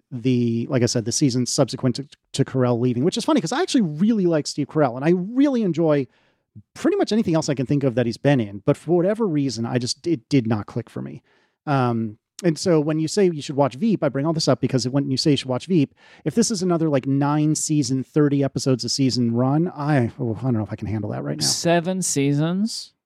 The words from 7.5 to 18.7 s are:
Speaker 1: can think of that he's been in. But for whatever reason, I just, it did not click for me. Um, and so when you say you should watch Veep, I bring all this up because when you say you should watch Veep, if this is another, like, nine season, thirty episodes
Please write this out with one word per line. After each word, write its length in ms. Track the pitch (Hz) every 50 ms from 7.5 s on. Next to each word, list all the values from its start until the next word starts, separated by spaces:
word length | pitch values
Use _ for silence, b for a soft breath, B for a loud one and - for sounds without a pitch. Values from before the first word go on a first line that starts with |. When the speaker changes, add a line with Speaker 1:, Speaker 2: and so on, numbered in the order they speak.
| 147
Speaker 1:
can 140 | 131 135 -
think 160 | 147 143 139
of 100 | 135 113
that 100 | 123 123 127
he's 100 | 110 -
been 220 | - 139 143 131
in. 240 | 113 101 101 101 -
But 120 | - 143 -
for 180 | - 147 170 175
whatever 300 | 165 190 220 208 233 202
reason, 380 | 156 147 139 135 113 110 117
I 120 | 117 127 123
just, 300 | 120 120 - - - 170
it 200 | 170 127 - _
did 200 | - 139 113 113
not 180 | 117 107 98
click 240 | - - 123 113 -
for 140 | - 123 131
me. 180 | 135 143 143 - _ _ _ _ _ _ _ _ 151
Um, 500 | 143 135 127 123 120 113 113 110 107 - _ _ _ - -
and 140 | 175 156 -
so 220 | - 190 170 156
when 200 | 147 151 156 156
you 80 | 160 151
say 220 | - 214 202 180
you 120 | 170 147 131
should 120 | - 151
watch 200 | 131 143 131 -
Veep, 280 | 127 180 233 202 - -
I 60 | -
bring 160 | - 135 139
all 80 | 160 165
this 140 | 156 - -
up 120 | 135 -
because 280 | - 123 - 131 107 127
when 220 | 123 143 139 139
you 60 | 135 123
say 140 | - 165
you 60 | 143 123
should 120 | - 131
watch 180 | 127 123 - -
Veep, 260 | 190 170 139 - - b b b b b b
if 80 | 156 -
this 160 | 233 220 -
is 140 | 233 175 180
another, 260 | 185 175 165 160 160
like, 160 | 143 135 127
nine 480 | 139 135 139 143 143 147 151 151 151 156
season, 500 | - - - 156 147 139 113 135 131 123
thirty 400 | - _ 156 147 147 143 139 139
episodes 400 | 135 - 131 - 143